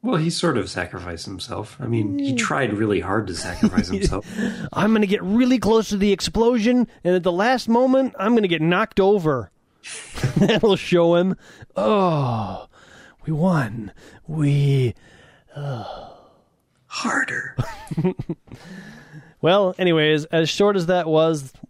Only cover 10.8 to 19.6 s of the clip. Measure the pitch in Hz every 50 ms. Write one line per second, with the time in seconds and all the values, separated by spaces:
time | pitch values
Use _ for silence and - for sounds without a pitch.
10.8 | - - 175 175 170 170 170 170 180 190 180 - - - - - - _ _ -
11.8 | 196 214 220 202 190 180 160 151 139 123 120 110 107 95 95 87 - - _ -
12.8 | - - - - - - _ _ - - 160 147 165 190 180 156 135 110 104 113
13.8 | 107 98 - - - - - - _ - 156 156 151 143 143 143 143 139 139 135
14.8 | 127 120 101 - _ - - - - - _ _ _ _ - - 143 143 135 113
15.8 | - - - - - - - - - - _ _ _ _ _ _ _ _ _ _
16.8 | _ _ - - - 226 - - - - - - - - - - - - - -
17.8 | - - - - 160 180 185 _ - - 170 _ _ - - - - 175 185 185
18.8 | - - - - - - - 151 - - _ _ - 156 180 202